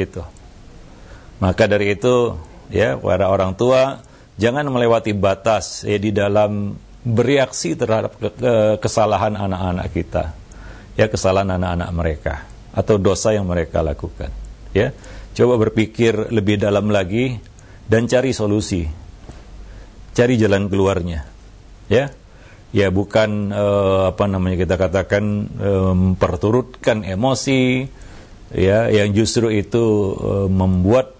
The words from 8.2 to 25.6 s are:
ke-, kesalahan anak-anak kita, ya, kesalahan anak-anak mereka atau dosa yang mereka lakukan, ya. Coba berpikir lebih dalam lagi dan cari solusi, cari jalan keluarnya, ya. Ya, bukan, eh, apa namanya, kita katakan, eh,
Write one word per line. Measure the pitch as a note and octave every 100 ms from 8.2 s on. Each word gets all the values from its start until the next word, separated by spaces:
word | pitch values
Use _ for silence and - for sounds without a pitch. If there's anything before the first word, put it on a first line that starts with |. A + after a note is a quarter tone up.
| G#2+
ke-, | - B2 A2+ G#2+ G#2+
kesalahan | A2 - G#2+ G2 G#2+ G2+
anak-anak | G2 F#2 F#2 F2+ D#2
kita, | E2+ E2+ - D#2+ - - - - - - -
ya, | A2
kesalahan | - F#2+ F#2+ G2 F#2
anak-anak | F2+ F2 F2
mereka | E2+ D#2+ E2 - D#2 - - -
atau | - G2 G#2
dosa | G2 F#2 A2+ G#2
yang |
mereka | F#2 F2 D#2+ E2+
lakukan, | D#2+ C#2+ - - - - - - -
ya. | F#2+ B2+ - - - - -
Coba | A#2+ B2
berpikir | G#2+ A2 G#2+ - A#2 G#2+ G#2+
lebih | A2+ G2 G#2
dalam | G#2 G2+ G#2
lagi | G#2 F#2 A2 C3 A#2 - - - - -
dan | A2
cari | A#2+ B2+ C3 A#2
solusi, | G#2 G#2+ G2+ F#2+ D#2+ D#2 - - - - - - - - - - -
cari | - A#2+ B2
jalan | G#2+ G2 G2+
keluarnya, | G2 F#2+ F#2 F2 E2 - - - - - - -
ya. | A2 C#3 - - - - - -
Ya, | - G2
bukan, | F#2+ G2 A2 G#2+ G#2 G2+
eh, | G2+ G2+ G2+ F#2+ F#2+ F#2+
apa | - G2+
namanya, | F#2+ F#2 F2+
kita | F2+ F#2
katakan, | F#2 F#2+ F2+ G#2 G#2 G#2 -
eh, | -